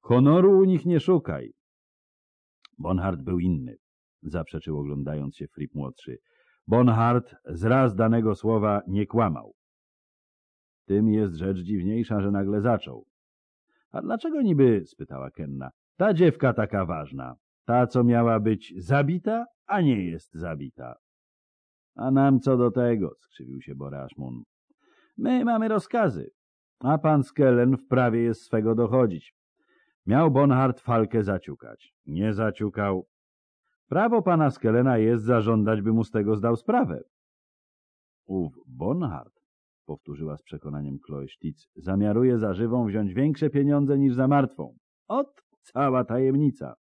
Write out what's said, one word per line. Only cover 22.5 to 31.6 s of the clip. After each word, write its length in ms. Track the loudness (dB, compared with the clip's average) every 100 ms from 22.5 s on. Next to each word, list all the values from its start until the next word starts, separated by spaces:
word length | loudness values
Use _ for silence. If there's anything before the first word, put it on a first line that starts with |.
| 2
do 140 | 2
tego", 440 | 2 0 0 -2 -8
skrzywił 440 | _ _ -16 -16
się 120 | -16
Boreas 360 | -14 -12 -12 -14 -14
Mun. 260 | -14 -14 -18 _ _ _ _ _ _ -6
"My 280 | -2 0
mamy 240 | 0 0 0
rozkazy, 640 | -2 -2 -2 0 -2 -12 _ _ _ _ _
a 180 | -2 0
pan 240 | 2 2
Skellen 540 | 0 2 4 4 4 0
w 100 | 0
prawie 360 | 0 2 2
jest 200 | 0 -2
swego 320 | -4 -2 0
dochodzić. 600 | 0 2 2 0 -2 -12 _ _ _ _ _ _ _ -2
Miał 240 | 2 4
Bonhart 500 | 4 4 4 2 0
Falkę 440 | -2 0 2 0
zaciukać. 680 | -2 -4 -6 -16